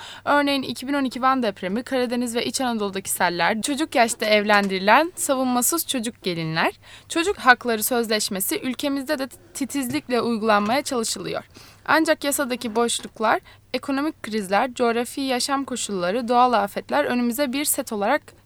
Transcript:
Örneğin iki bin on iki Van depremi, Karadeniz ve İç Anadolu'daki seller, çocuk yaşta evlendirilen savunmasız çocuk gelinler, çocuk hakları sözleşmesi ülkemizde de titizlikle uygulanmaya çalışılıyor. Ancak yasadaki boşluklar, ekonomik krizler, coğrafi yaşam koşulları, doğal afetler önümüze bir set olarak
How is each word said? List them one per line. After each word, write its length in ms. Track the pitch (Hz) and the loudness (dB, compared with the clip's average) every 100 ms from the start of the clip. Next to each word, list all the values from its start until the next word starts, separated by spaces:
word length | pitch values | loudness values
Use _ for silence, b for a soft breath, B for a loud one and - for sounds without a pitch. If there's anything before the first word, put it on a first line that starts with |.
| B B | B B
Örneğin 380 | - 285 285 277 | 0 2 2 0
iki 260 | - 240 254 | -4 -8 -4
bin 60 | |
on 100 | 285 | -2
iki 180 | 262 247 | -2 0
Van 200 | 262 262 | 2 2
depremi, 400 | 226 - 185 214 | 0 -2 -4 -4
Karadeniz 520 | 247 262 247 240 240 | -2 -2 0 -2 -2
ve 100 | 233 | -2
İç 160 | 247 240 | -2 -2
Anadolu'daki 500 | 254 233 202 190 - | -2 -2 -2 -4 -6
seller, 520 | - 180 175 170 220 | 0 2 2 0 0
çocuk 320 | 208 277 311 | -2 -2 0
yaşta 320 | 277 233 - 214 | 4 2 2 2
evlendirilen 840 | 214 208 208 202 190 196 247 339 - | 4 6 4 4 2 6 6 4 -2
savunmasız 720 | - 262 262 247 240 339 - | -2 0 2 0 0 -2 -2
çocuk 360 | 262 226 - | -4 -4 -6
gelinler, 500 | 185 170 160 160 285 - B B B | -6 -4 -2 0 0 -2 B B B
çocuk 300 | 330 339 403 | -2 -2 2
hakları 440 | 254 240 240 220 | 6 6 4 -2
sözleşmesi 800 | 214 247 220 214 - 190 - 220 | 0 -2 0 -2 -2 -4 -4 -4
ülkemizde 580 | 254 233 294 277 262 294 | -4 -4 -2 -2 -4 -4
de 100 | 269 - - | -6 -12 -14
titizlikle 680 | - 269 277 254 294 - 240 | -8 -4 -4 -2 -4 -2 -2
uygulanmaya 600 | 233 233 220 208 208 262 | 0 0 2 2 2 -2
çalışılıyor. 640 | 294 240 220 190 165 165 - b b b - | -2 -4 -4 -6 -6 -8 -10 b b b 0
Ancak 380 | 311 320 311 | 2 4 0
yasadaki 520 | 285 285 269 247 240 214 | 0 -2 -2 -4 -4 0
boşluklar, 640 | 233 - - - 220 359 - b - | 0 -2 -8 -2 0 0 -2 b -8
ekonomik 480 | 262 - 269 302 - | -6 -2 -2 -2 -6
krizler, 520 | - 214 185 202 262 | -6 -4 0 0 0
coğrafi 460 | 240 240 233 240 - | 0 0 0 -4 -4
yaşam 440 | 269 247 269 277 | -2 -2 0 -2
koşulları, 640 | 269 240 - 196 175 226 233 | -4 -6 -4 -2 0 0 2
doğal 240 | 247 254 | 4 4
afetler 520 | 226 202 196 - 262 | 4 0 -4 -2 0
önümüze 480 | 277 247 240 233 285 | 0 0 0 0 -2
bir 120 | 269 | 0
set 280 | 294 - - | -2 -2 -4
olarak 300 | 214 202 294 - - | -2 0 0 -4 -20